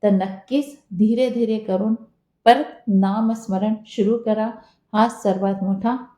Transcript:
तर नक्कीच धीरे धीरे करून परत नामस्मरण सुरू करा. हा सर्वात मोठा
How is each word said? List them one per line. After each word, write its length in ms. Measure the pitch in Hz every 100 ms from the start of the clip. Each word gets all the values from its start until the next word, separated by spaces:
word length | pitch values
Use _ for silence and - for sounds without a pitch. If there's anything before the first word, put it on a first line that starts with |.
तर 80 | 208
नक्कीच 680 | 190 190 190 - 269 285 - _ 180
धीरे 300 | 214 233 254
धीरे 280 | 233 226 220
करून 360 | 214 190 214 226 - _ _ _ 226
परत 420 | 262 302 - -
नामस्मरण 880 | 196 190 208 226 226 - 190 208 220 -
सुरू 300 | - 202 233
करा. 320 | 220 214 220 226 - _ _
हा 160 | 214 226
सर्वात 540 | - 202 190 196 196
मोठा 320 | 190 196 226 254 -